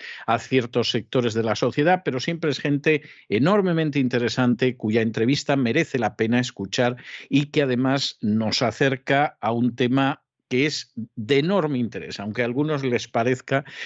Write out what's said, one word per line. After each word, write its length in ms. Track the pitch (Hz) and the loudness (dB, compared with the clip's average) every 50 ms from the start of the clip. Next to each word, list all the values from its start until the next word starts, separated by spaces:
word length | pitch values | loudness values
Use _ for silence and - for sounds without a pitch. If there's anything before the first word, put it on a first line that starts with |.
| - - - - - | -12 -16 -16 -8 -2
a 120 | - 113 110 | -2 -2 -2
ciertos 520 | - - 135 131 117 120 - 123 110 - | 0 0 0 0 0 0 0 -2 0 0
sectores 420 | - 117 - - - 135 120 117 | -2 -4 -4 -2 -2 0 0 0
de 120 | 107 113 113 | 0 0 0
la 120 | 113 104 | 0 0
sociedad, 460 | - 147 123 - 147 147 170 185 180 - | 0 0 0 2 2 2 4 2 2 0
pero 160 | 160 127 127 | -4 -4 -4
siempre 300 | - - 170 160 165 156 | -4 -6 -6 -4 -2 -4
es 80 | 127 - | -2 -2
gente 400 | - 147 143 139 - 160 156 147 - - - - - - | -2 0 0 0 2 2 0 0 -2 -8 -20 -16 -6 -2
enormemente 680 | - 113 135 175 208 208 185 180 170 160 160 151 135 143 | 0 2 4 4 4 4 2 2 2 0 0 0 0 0
interesante 760 | 131 123 131 120 120 113 - - 127 123 120 113 131 127 123 | 0 0 0 0 0 0 0 2 2 2 2 2 2 0 0
cuya 240 | - - 107 107 117 | -2 -2 0 2 2
entrevista 560 | 110 113 104 113 113 123 143 139 - - 143 | 2 0 0 0 2 2 0 0 0 0 0
merece 420 | 139 127 113 117 160 160 - - 131 | 2 2 2 2 0 0 0 -2 -2
la 160 | 117 123 - | -2 -2 0
pena 120 | - 113 113 120 123 | 0 0 2 2 0
escuchar 560 | 123 123 - - 98 95 - - 123 123 123 123 - - - - - - | 0 -2 -6 -8 -8 -4 0 0 0 0 0 -4 -12 -18 -18 -16 -6 0
y 180 | - 139 143 147 | 0 0 0 0
que 100 | - 151 | 0 0
además 560 | 143 131 123 120 131 131 135 143 139 - - _ | 0 2 2 0 2 0 0 0 -2 -4 -6 _
nos 400 | - 104 107 110 110 107 - - | -2 0 0 0 0 0 0 0
acerca 800 | 131 113 110 - 147 135 131 127 - - 139 139 147 151 - - | 0 0 0 2 0 0 0 -2 -2 0 2 2 2 0 -2 -4
a 120 | - 110 | -4 -2
un 240 | 117 120 123 123 120 | 0 0 0 0 0
tema 480 | - 123 123 127 135 135 135 151 - _ _ _ _ _ - | 0 0 2 2 2 2 0 -2 -6 _ _ _ _ _ -4
que 180 | 127 127 143 | -2 0 0
es 260 | 156 143 - - _ - 117 107 - - | 0 -2 -6 -10 _ -12 -12 -12 -12 -10
de 240 | - 107 104 143 139 | -6 -2 0 2 2
enorme 400 | 147 175 202 196 156 151 143 123 | 2 2 0 0 0 0 -2 -2
interés, 400 | 120 101 - 95 78 - - - | -2 -4 -6 -8 -10 -10 -10 -8
aunque 240 | 101 107 104 127 | -8 -6 -4 -2
a 40 | 120 | -2
algunos 360 | 117 120 135 151 156 151 139 135 | -2 0 -2 -2 0 -2 -2 -2
les 220 | 127 120 110 - | 0 -2 -2 -2
parezca 580 | - - 117 113 127 127 120 - - 139 135 - - - - - | -2 -2 0 0 0 0 -2 -2 -2 -2 -2 -2 -4 -12 -14 -14